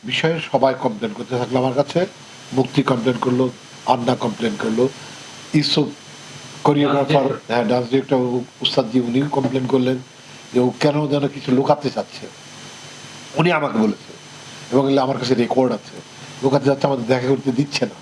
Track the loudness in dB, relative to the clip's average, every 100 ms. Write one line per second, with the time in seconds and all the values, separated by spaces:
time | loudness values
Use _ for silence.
0 | -4 -2 0 -2 0 2 2 2 -4 -4
1 | -6 -6 -6 -4 0 0 0 0 0 0
2 | -2 -6 -20 -20 -4 0 2 2 2 2
3 | 0 0 0 2 0 -2 -20 -12 0 2
4 | 2 0 -2 -2 -4 -2 -2 2 0 -2
5 | -16 -18 -18 -18 0 0 2 0 0 -4
6 | -18 -20 -18 -18 -18 -2 2 4 2 2
7 | 4 2 2 -2 -2 0 2 0 2 0
8 | 2 0 0 -2 -6 -4 0 0 2 0
9 | 2 0 0 0 0 -2 2 2 2 -2
10 | -6 -20 -20 -20 -2 2 2 2 0 2
11 | 0 0 -2 -4 0 0 2 2 0 -6
12 | -8 -12 -16 -18 -20 -20 -18 -18 -18 -18
13 | -18 -18 -8 0 2 2 0 2 0 0
14 | -12 -20 -20 -20 -18 -18 0 2 4 2
15 | 2 -2 0 2 4 4 2 0 -8 -18
16 | -18 -18 -18 -2 2 2 2 2 0 0
17 | 0 0 2 0 0 0 -2 -2 -4 -6